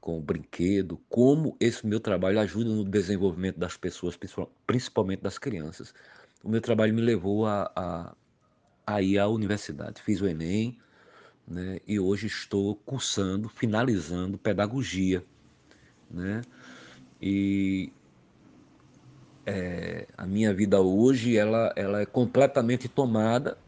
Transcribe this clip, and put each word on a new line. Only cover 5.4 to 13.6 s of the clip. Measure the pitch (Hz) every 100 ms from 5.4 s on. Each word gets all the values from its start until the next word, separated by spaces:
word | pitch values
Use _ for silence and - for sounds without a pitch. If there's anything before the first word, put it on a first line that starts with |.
| 139 104 78 - - - - - - _
O | -
meu | 110
trabalho | 113 113 110
me | 110
levou | 117 110 92 104 110
a, | 104 92
a, | - 90 85 87 82 _ _ _ _ _ _ -
a | 104
ir | 95 98
à | 101
universidade. | 110 104 104 - 73 78 -
Fiz | - 101
o | 98
enem, | 80 82 101 113 120 _ _ - - - _ -
né? | 85 92 92 -
E | 104
hoje | 92 101 107
estou | - - 101 98 104
cursando, | - 135 - - 95 98 110
finalizando | -